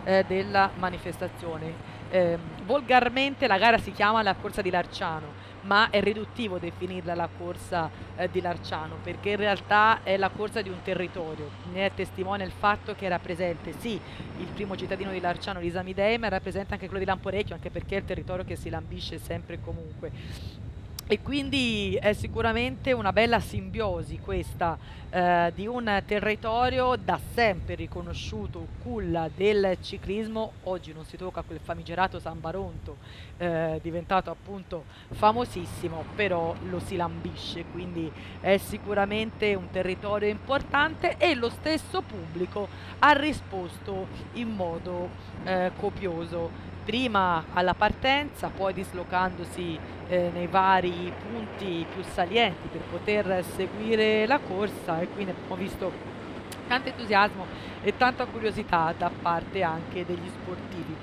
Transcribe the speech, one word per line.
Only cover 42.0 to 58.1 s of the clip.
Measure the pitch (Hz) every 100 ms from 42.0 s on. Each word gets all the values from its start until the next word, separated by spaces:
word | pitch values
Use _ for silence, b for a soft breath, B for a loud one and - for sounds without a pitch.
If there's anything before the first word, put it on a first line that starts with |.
pubblico | - 208 160 165 180 - 196 B B B
ha | 277
risposto | 285 302 240 - 190 175 - - 196 185 B B
in | 226 233
modo, | 208 175 165 185 180 180 - B B
eh, | - 185 185 -
copioso. | 202 196 190 165 165 170 165 - - - -
Prima | 226 254 208 185 165 160
alla | 180 180 175
partenza, | 208 - 262 277 294 - 170
poi | - 190
dislocandosi, | 185 196 185 175 185 185 180 170 - 175 160 B B -
eh, | 180 175
nei | 175 175
vari | 185 190 190 180 175 180 -
punti | 208 233 214 - 196 170 165
più | 190
salienti | 170 - 175 220 226 170 -
per | 160
poter | - 175 - 208 196 185
seguire | 175 - 190 196 220 220 214 214 220
la | 285
corsa, | - 185 208 - - 165
e | 180
quindi | - 196
abbiamo | 170 - 185
visto | 185 - 185 - - - - - - - -
tanto | 247 262
entusiasmo | 262 226 202 202 196 180 B B B
e | 190 208
tanta | 247